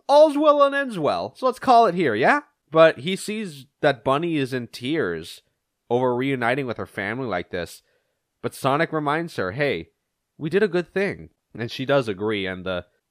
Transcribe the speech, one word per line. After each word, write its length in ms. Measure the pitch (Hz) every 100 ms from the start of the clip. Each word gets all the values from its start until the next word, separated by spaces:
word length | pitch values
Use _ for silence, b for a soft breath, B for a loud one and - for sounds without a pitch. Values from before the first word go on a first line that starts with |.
| -
All's 300 | 294 311 285
well 240 | 311 285
and 120 | 277
ends 240 | 277 269 196
well, 360 | 135 90 98 -
so 100 | 254
let's 120 | 233
call 280 | 262 233 220
it 80 |
here, 200 | 175 147
yeah? 260 | 107 170 294 - _ _
But 300 | 160 160 -
he 160 | 160 190
sees 500 | - 214 196 143 127 -
that 240 | 147 131
Bunny 320 | 131 143 175 156
is 160 | 127
in 160 | 127 117
tears 760 | - 123 160 98 82 85 - _ _ _ _ -
over 240 | 120 127
reuniting 520 | 123 135 131 117 135 127
with 120 | 110
her 80 | 92
family 400 | - 98 123 123
like 240 | 90 -
this. 320 | 92 85 - _ _ _ _ _ _
But 120 | 120
Sonic 380 | - 135 143 165
reminds 440 | 156 147 156 170 -
her, 160 | 92
"Hey, 380 | 120 143 87 85 _ _ _ _ -
we 120 | 151
did 120 | 185
a 60 | 208
good 240 | 175 170
thing." 380 | 190 196 82 78 _ _ -
And 120 | 117
she 140 | -
does 220 | 131 139 110
agree, 380 | 92 107 104 92
and 180 | 92
the 220 | 92 90 - _ _